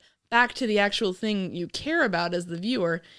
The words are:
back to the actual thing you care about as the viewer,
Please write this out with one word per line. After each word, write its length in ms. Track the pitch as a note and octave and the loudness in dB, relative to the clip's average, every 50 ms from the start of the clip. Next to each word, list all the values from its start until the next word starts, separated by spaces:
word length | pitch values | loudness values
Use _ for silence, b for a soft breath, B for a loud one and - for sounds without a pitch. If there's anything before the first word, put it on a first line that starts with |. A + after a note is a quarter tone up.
| b b b b b _ | b b b b b _
back 220 | - A#3 B3 A#3 - | 2 4 4 4 0
to 120 | - C4+ | -2 -2
the 140 | A3 G#3 G3+ | 2 4 4
actual 320 | G3+ G3+ G3+ - A3+ G3 F#3 | 4 2 2 0 -2 -2 -2
thing 420 | - - A3 G#3+ G3+ F#3+ F3 G#2+ | -2 -2 -2 0 0 -2 -4 -4
you 140 | E3+ F3 E3+ | -6 -6 -6
care 360 | - - - C#4+ D#4+ E4+ D4+ | -8 -8 -4 -2 0 2 2
about 300 | A#3 F3 E3 F3 F3 F3 | 2 2 0 0 0 -2
as 120 | F3 F3 | -4 -4
the 100 | F3 E3+ | -4 -8
viewer, 460 | E3+ F3+ A3 C4 A#3+ F#3 E3 E3 F3 b b b | -6 -4 -2 0 0 0 0 0 -2 b b b